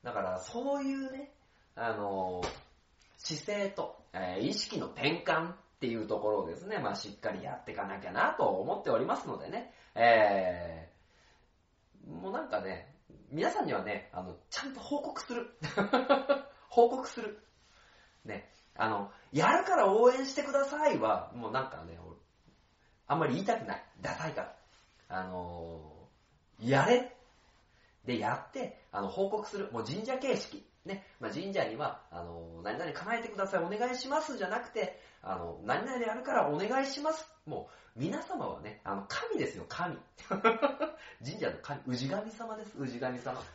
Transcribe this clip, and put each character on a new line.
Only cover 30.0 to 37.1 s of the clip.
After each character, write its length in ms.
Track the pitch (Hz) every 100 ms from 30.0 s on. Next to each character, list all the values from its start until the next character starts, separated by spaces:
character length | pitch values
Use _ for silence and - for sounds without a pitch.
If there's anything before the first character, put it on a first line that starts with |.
社 120 | 226 262
形 200 | 269 202
式。 320 | - - - _
ね。 200 | 175 196 - -
ま 80 | 110
あ、 40 |
神 220 | 120 196
社 120 | 196
に 100 | -
は、 260 | 113 147 - -
あ 120 | 85
の 380 | 85 85 82 82
ー、 20 |
「何 140 | 95 123
々 140 | 165
叶 220 | - 185
え 60 | 233
て 60 | 220
く 80 | 202
だ 100 | 196
さ 120 | 185
い、 40 |
お 60 | 170
願 220 | 214 240
い 60 | 254
し 100 | 262
ま 140 | 311
す」 160 | 302 226
じ 60 |
ゃ 40 | 185
な 140 | 226
く 80 | -
て、 320 | 220 - - - -
あ 140 | 92
の、 240 | 90 85 82
「何 200 | 101 147
々 120 | 247 254
や 160 | 226
る 100 | 240
か 100 | -
ら 160 | - 143
お 80 | 151
願 240 | 208 262
い 40 |
し 160 | 269 285
ま 100 | 302